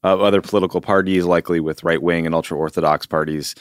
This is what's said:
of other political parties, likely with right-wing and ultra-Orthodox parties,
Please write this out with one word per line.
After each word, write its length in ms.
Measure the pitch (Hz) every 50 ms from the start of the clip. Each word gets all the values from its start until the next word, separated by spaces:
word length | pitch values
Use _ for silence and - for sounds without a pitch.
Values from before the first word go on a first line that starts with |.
| -
of 160 | 95 95 92
other 220 | 101 101 98 98
political 400 | - - - 104 92 90 - 90
parties, 420 | - - 101 98 92 95 95 92 87
likely 380 | 87 87 85 82 - 87 82
with 200 | 78 78 78 - -
right-wing 400 | 85 82 78 76 87 85 85 82
and 100 | 82 82
ultra-Orthodox 720 | 82 80 - 82 73 80 78 - - 82 78 76 78 -
parties, 500 | - - 78 78 78 78 76 73 - - -